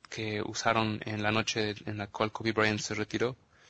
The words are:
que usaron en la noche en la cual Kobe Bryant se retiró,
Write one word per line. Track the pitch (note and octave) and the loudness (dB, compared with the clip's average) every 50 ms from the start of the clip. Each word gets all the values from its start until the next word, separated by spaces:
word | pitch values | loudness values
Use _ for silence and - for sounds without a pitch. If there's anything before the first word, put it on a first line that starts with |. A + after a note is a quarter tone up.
| - - | -18 -14
que | - - A2 G#2+ G#2+ G#2 | -8 -6 -6 -4 -4 -4
usaron | - - G#2+ - - A#2 A2+ A2+ A2 A2 G#2+ - - | -4 -4 -6 0 2 4 4 4 4 2 0 -2 -4
en | A2 G#2+ G#2+ G#2 | -4 -4 -2 0
la | G#2+ A2 | 2 2
noche | A2 A2+ - - A2+ G#2+ G#2 G#2 - - | 2 2 2 0 0 0 -2 -2 -6 -8
en | G#2+ G#2 G#2 | -8 -6 -6
la | G2+ | -8
cual | G2+ - - A2+ A2 | -8 -2 0 0 0
Kobe | - - A2 A2+ A2 | 0 -2 -2 0 4
Bryant | G#2+ G#2+ A2 G#2+ G#2 | 4 4 4 4 0
se | - - G#2+ | -2 -4 -4
retiró, | G#2 G#2+ - - G#2 A2+ B2 C3 - _ _ _ _ - | -4 -4 -4 0 0 0 0 -2 -6 _ _ _ _ -20